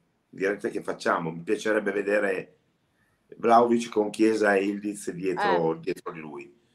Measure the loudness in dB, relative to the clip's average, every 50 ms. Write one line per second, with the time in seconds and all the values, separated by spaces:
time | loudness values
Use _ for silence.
0 | _ _ _ _ _ _ -8 -4 -2 -2 -2 -2 -4 -6 -6 -4 -6 -6 -8 -4
1 | -2 0 0 0 0 -4 -6 -8 -4 -2 -2 -2 0 0 0 2 0 0 -2 -2
2 | 0 2 2 2 2 0 -2 -4 -6 -10 _ _ _ _ _ _ _ _ _ _
3 | _ _ _ _ _ _ -14 -4 2 6 6 6 6 6 4 2 0 0 0 0
4 | 0 0 2 2 4 4 4 4 4 4 4 4 2 0 -2 -4 -6 -8 -10 -8
5 | -8 -10 -8 -4 -4 -2 -2 0 0 0 2 2 2 0 -2 -2 -4 -8 -8 -8
6 | -8 -14 -14 -12 -14 -14 -14 -14 -16 -16 -20 _ _ _ _